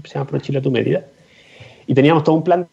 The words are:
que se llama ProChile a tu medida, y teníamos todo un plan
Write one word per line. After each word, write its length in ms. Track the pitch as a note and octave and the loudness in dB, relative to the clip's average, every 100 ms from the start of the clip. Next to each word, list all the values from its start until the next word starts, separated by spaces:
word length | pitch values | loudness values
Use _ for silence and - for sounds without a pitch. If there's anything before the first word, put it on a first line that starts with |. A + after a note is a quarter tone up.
que 60 | - | -12
se 60 | D3 | -10
llama 140 | C#3 | -6
ProChile 300 | C#3 - C#3+ | -6 -4 -4
a 20 | |
tu 100 | C3+ | -2
medida, 340 | C#3+ - F#3 - _ _ _ _ - - - - | -2 0 -2 -6 _ _ _ _ -20 -20 -14 -2
y 60 | |
teníamos 300 | C3 C#3+ D#3+ D#3 | 2 4 4 2
todo 100 | D#3+ | 0
un 80 | |
plan 240 | E3+ F3 F3 | 2 0 -2